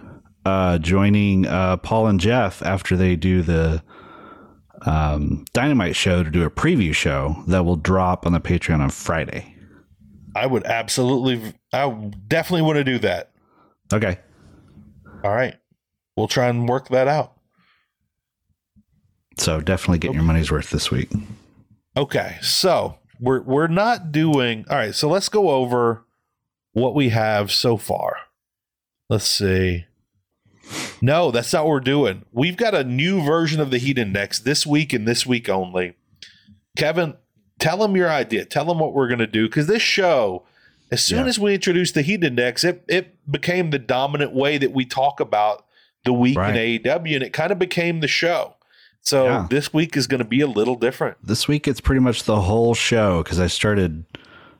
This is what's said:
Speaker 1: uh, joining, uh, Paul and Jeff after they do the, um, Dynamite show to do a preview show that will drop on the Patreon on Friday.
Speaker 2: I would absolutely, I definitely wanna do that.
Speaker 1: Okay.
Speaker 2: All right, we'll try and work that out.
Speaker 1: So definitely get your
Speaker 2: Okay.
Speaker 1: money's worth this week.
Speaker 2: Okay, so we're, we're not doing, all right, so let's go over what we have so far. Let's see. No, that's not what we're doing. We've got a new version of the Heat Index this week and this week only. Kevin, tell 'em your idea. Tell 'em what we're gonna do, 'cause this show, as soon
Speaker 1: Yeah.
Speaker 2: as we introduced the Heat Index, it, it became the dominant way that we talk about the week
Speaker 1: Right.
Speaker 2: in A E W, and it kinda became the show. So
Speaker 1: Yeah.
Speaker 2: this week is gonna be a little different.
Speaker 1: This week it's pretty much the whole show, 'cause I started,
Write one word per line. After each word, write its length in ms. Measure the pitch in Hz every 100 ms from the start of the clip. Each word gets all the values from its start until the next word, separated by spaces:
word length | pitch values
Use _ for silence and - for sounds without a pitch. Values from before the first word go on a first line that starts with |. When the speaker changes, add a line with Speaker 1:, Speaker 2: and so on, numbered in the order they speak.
| - - _ _ 95
Speaker 1:
uh, 320 | 95 92 85
joining, 680 | 80 95 101 104 104 95 71
uh, 300 | 92 92 90
Paul 300 | - 113 110
and 120 | 98
Jeff 420 | 98 123 98 -
after 340 | 85 95 - 92
they 200 | 92 87
do 260 | 92 92
the, 420 | 82 82 80 80 - - - - - - - _ _ - -
um, 600 | 78 76 73 73 73 -
Dynamite 420 | 120 143 131 87 90
show 280 | 98 87
to 60 | 78
do 140 | 87
a 60 | 78
preview 440 | - 156 165 82
show 500 | 76 80 69 71 80 -
that 180 | 92 87
will 100 | 85
drop 500 | 82 95 90 90 85
on 80 |
the 60 | 85
Patreon 400 | - 87 - 78
on 80 | 69
Friday. 640 | - - 82 - - - - - - _ _ - - - -
Speaker 2:
I 100 | 131
would 180 | 113 -
absolutely, 880 | 117 110 - 123 135 131 120 107 - -
I 160 | 127 139 110 104 104 101
definitely 340 | 165 160 170
wanna 220 | 156 147
do 160 | 135 123
that. 320 | 101 87 - _ _ _ _ _ -
Speaker 1:
Okay. 280 | 110 107 90 _ _ - - - - - - - -
Speaker 2:
All 100 | 101
right, 220 | 113 123 - _ _ _ _ _ -
we'll 80 | 107
try 200 | 131 123
and 220 | 120 120
work 200 | 131 -
that 180 | 127 131
out. 260 | 151 - _ _ _ _ _ _ _ _ _ _ _ _ _ _ _ _ _ _ _ _ -
Speaker 1:
So 240 | - 80
definitely 380 | 80 90 - 85
get 120 | -
your 100 | 76
Speaker 2:
Okay. 60 | 80
Speaker 1:
money's 240 | 82 76
worth 180 | 76 -
this 220 | - -
week. 200 | - - - - - _ _ _ _ _ 135
Speaker 2:
Okay, 420 | 147 120 90 -
so 560 | - - 190 135 95 - _ -
we're, 220 | 123 127
we're 260 | 127 139 165
not 440 | 175 226 220 165
doing, 540 | 147 160 143 120 110 -
all 80 | 143
right, 160 | 107
so 140 | - 151
let's 200 | 190 -
go 200 | 214 185
over 540 | 135 123 123 117 113 _ _ _ _ _ _ _
what 200 | 110 127
we 160 | 147 131
have 420 | 110 110 104 101
so 260 | - 123 110
far. 400 | - - - - - _ _ _ _ _ _ _ -
Let's 160 | 107 -
see. 600 | - 98 95 92 87 - _ _ _ _ _ _ _ - - - -
No, 300 | 123 160 160
that's 200 | 120 117
not 100 | 175 156
what 60 |
we're 80 | 143
doing. 460 | 131 147 117 95 -
We've 260 | 117 170 180
got 180 | 226 180
a 80 |
new 380 | 127 127 170 196
version 360 | 143 165 165 156
of 120 | 139
the 60 | 123
Heat 180 | 135 127
Index 420 | 104 98 101 -
this 280 | 131 147 151
week 260 | 147 143
and 140 | 123 107
this 180 | 117 127
week 240 | 123 110
only. 460 | 95 90 92 90 - _ - - _ _ - _ -
Kevin, 380 | 156 170 160 - _ _ _ -
tell 240 | 156 185
'em 120 | 214 190
your 140 | 175
idea. 360 | 147 110 107 87
Tell 240 | 147 160
'em 80 | 165
what 140 | 151
we're 140 | 139 123
gonna 180 | 120 110
do, 220 | 110 110
'cause 180 | 151 151
this 140 | 226
show, 600 | - 202 185 143 104 90 _ _ _ _ -
as 120 | 120
soon 160 | - 247
Speaker 1:
Yeah. 60 | 262
Speaker 2:
as 100 | 233
we 140 | 202 196
introduced 400 | 190 175 175 156
the 60 |
Heat 200 | 147 208
Index, 400 | 160 123 123 113
it, 200 | 165 175 -
it 280 | 180 180 _ 143
became 420 | 143 170 180 165
the 80 | 143
dominant 540 | 117 127 139 147 139
way 240 | 131 143 147
that 140 | 135
we 120 | 131 127
talk 340 | 131 139 -
about 460 | 113 107 107 104 _ _ _ _
the 100 | 123
week 240 | 123 123 87
Speaker 1:
Right. 140 | 101
Speaker 2:
in 60 | 113
A 100 | 117
E 100 | 113
W, 380 | 120 170 160 139
and 80 |
it 100 | 120
kinda 220 | - 170 190
became 460 | 180 175 170 165
the 60 | 147
show. 480 | - 170 160 - _ _ _ - _
So 240 | - 139 127
Speaker 1:
Yeah. 220 | 123 85
Speaker 2:
this 240 | 135 -
week 240 | 151 160 139
is 80 | 123
gonna 160 | 131 110
be 160 | 127
a 60 | 147
little 280 | 104 113 123
different. 420 | 117 - 135 -
Speaker 1:
This 240 | - 107 -
week 200 | 147 147
it's 140 | 123
pretty 200 | - 135
much 240 | 127 113 -
the 160 | 107
whole 340 | 92 113 117 117
show, 480 | - 117 104 85
'cause 160 | 78 87
I 80 | 87
started, 560 | - 107 101 90 78 - - - - -